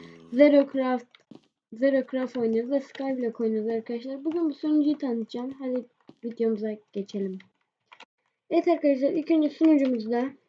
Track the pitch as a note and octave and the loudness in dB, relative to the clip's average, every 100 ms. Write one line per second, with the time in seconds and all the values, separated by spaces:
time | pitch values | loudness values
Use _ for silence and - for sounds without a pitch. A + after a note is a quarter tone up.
0 | - - - A#3+ D4 C#4+ C#4 C4+ B3+ B3 | -20 -20 -8 4 6 6 2 -2 -2 -2
1 | - - _ - _ _ _ A3 C4+ C4+ | -6 -20 _ -20 _ _ _ -2 0 0
2 | B3+ C4 B3+ B3+ A3+ A3+ A#3+ C#4 C4+ - | -2 -6 -6 -2 -2 -2 -2 -4 -4 -10
3 | C4+ C4 A#3 A#3 A3+ A3 A3 A3+ A3+ A#3 | -6 -4 -4 -2 -2 -2 -4 -6 -6 -10
4 | C4 C4+ D4 E4+ E4 C#4+ D#4 D4+ D4 D4 | -8 -8 -4 -2 -2 -2 0 2 2 0
5 | C4+ A#3 A3 A#3+ B3+ C4+ C4 B3+ A#3 _ | -2 -4 -4 -8 -8 -8 -6 -6 -6 _
6 | _ - A#3 A3 A3+ G#3+ G#3+ G#3+ _ G3+ | _ -14 -12 -2 0 0 -4 -8 _ -10
7 | G3 G#3 G3 F#3+ - _ _ _ _ - | -8 -6 -6 -8 -16 _ _ _ _ -20
8 | - _ _ _ - E4 F4 D#4 D4 C4 | -20 _ _ _ -2 0 2 2 4 2
9 | C#4 D#4+ D4+ D#4+ D4+ - D#4+ D4+ C4 A#3+ | 2 -2 0 2 2 2 4 6 4 0
10 | G#3+ A#3 C4+ - | -2 -2 -4 -8